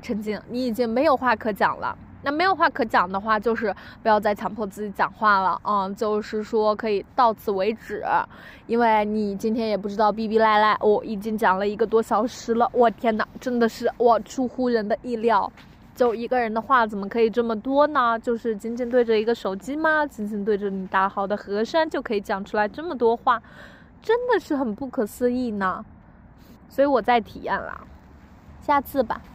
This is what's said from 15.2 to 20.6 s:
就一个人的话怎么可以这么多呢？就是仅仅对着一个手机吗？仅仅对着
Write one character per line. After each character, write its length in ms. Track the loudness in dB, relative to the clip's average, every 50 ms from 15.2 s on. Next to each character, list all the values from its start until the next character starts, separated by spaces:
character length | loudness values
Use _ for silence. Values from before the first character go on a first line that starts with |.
| 0 2 2 2 0 -2 -6 -12 -20 -20 -20 -20 -20 -8 -2
就 200 | 0 2 2 0
一 120 | 0 -4
个 140 | -2 0 0
人 140 | 0 0 -2
的 80 | -4 0
话 240 | 2 4 4 4
怎 100 | 2 0
么 100 | -4 -6
可 140 | -4 0 2
以 80 | 2 2
这 160 | 2 0 -2
么 100 | 0 -2 -4
多 260 | -4 0 2 4 4 4
呢？ 300 | 4 2 2 2 0 0
就 160 | -2 -2 -4
是 220 | -2 -2 -4 -4
仅 180 | -4 -6 -8 -6
仅 140 | -6 -4 0
对 160 | 2 2 2
着 140 | 4 2 2
一 40 | 2
个 120 | 0 -2
手 200 | -2 -2 -6 -6
机 220 | -6 -6 -8 -4
吗？ 300 | -2 0 2 2 2 0
仅 200 | -2 -4 -6 -8
仅 160 | -6 -6 -4 0
对 140 | 0 0
着 140 | 0